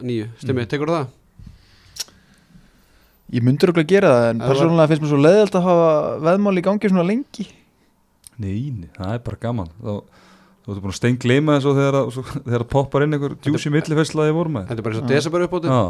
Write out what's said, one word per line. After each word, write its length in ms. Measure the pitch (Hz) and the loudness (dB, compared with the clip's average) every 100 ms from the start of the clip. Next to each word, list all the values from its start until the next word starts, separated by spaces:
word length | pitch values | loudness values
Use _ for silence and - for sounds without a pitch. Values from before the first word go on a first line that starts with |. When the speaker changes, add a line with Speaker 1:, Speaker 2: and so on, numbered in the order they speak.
Speaker 1:
níu. 260 | 123 117 110 113 | -6 -6 -6 -8
Stimmi, 260 | 131 127 120 | -6 -4 -4
Speaker 2:
Mm. 20 | |
Speaker 1:
tekur 200 | 143 156 | -4 -2
það? 180 | 170 135 - _ - - - _ _ _ - - _ _ _ _ - _ _ _ _ _ _ - | -4 -4 -12 _ -20 -20 -20 _ _ _ -16 -16 _ _ _ _ -20 _ _ _ _ _ _ -8
Speaker 3:
Ég 120 | 123 | 0
myndi 240 | 123 143 185 | 2 2 2
örugglega 240 | 170 156 | 2 2
gera 200 | 196 190 | 4 6
það, 160 | 123 117 | 4 4
en 120 | 113 | 0
Speaker 1:
Ef 20 | |
það 80 | 120 | 0
Speaker 3:
persónulega 380 | 135 165 165 151 | 2 4 4 4
finnst 120 | 156 | 2
mér 80 | 151 | 0
svo 80 | 143 | 4
leiðilegt 340 | 151 202 208 185 | 6 6 4 2
að 60 | 180 | 2
hafa 280 | 170 165 151 156 117 | 4 4 2 0 -2
veðmál 380 | 156 190 202 185 | 0 2 2 0
í 40 | 190 | 0
gangi 240 | 202 208 | 0 2
svona 140 | 185 175 | 2 2
lengi. 380 | 226 285 - 190 - _ _ _ _ _ _ - | -2 -4 -12 -14 -16 _ _ _ _ _ _ -20
Speaker 2:
Nei, 260 | - 101 101 143 | -10 -6 -4 -6
nei, 200 | 110 82 | -8 -12
það 220 | - 95 120 | -10 -8 -8
er 80 | |
bara 160 | - - | -8 -8
gaman. 300 | 117 120 82 | -6 -6 -8
Þá, 200 | - 113 104 - _ _ _ _ _ - | -10 -8 -8 -10 _ _ _ _ _ -12
þú 60 | |
ert 100 | 98 | -8
búin 100 | 98 | -8
að 40 | - | -2
steingleyma 560 | 120 123 123 135 156 143 | 0 0 2 2 2 2
þessu 160 | 139 | 2
þegar 240 | 139 139 139 | 0 2 0
að, 140 | 120 | -2
svo, 100 | 123 123 | -6 -10
þegar 320 | 139 - 117 120 | -10 -4 -4 -2
að 40 | |
poppar 360 | 139 135 139 151 | -2 0 0 0
inn 100 | 147 | -2
einhver 180 | 139 | -4
Speaker 1:
Þetta 160 | 139 139 | -6 -4
er 60 | 160 | -2
Speaker 2:
djuicy 160 | 156 | 0
millifærsla 540 | 147 156 151 156 156 151 | -2 0 0 0 0 0
í 60 | 160 | 0
vor, 160 | 165 | -2
maður. 140 | 123 92 | -4 -6
Speaker 1:
Þetta 140 | 117 | -6
er 20 | 110 | -4
bara 80 | |
eins 80 | 110 | -4
og 60 | 123 | 0
Speaker 3:
Já. 60 | |
Speaker 1:
desemberuppbótin. 600 | 139 165 175 175 175 160 | 0 0 -2 -2 -2 0
Speaker 2:
Já. 80 | 127 | 0